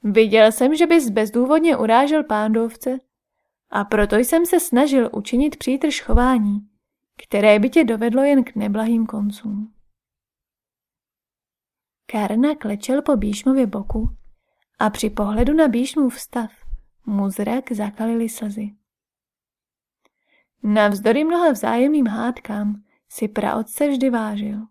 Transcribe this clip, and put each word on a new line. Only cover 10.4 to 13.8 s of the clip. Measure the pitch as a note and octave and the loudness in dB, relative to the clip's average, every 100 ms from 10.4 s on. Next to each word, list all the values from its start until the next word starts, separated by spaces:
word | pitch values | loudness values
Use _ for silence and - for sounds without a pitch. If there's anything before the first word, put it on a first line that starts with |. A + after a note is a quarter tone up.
| _ _ _ _ _ _ _ _ _ _ _ _ _ _ _ _ _ | _ _ _ _ _ _ _ _ _ _ _ _ _ _ _ _ _
Karna | A3 G3+ G#3+ C#4+ | -6 -4 0 0
klečel | D4+ G#3+ G#3 - C4+ | -2 -6 -8 -4 -4
po | - C4 | 0 -2
Bhíšmově | G#3 G#3 C4 C4+ A#3 | -2 -2 0 2 0
boku | G#3 | -2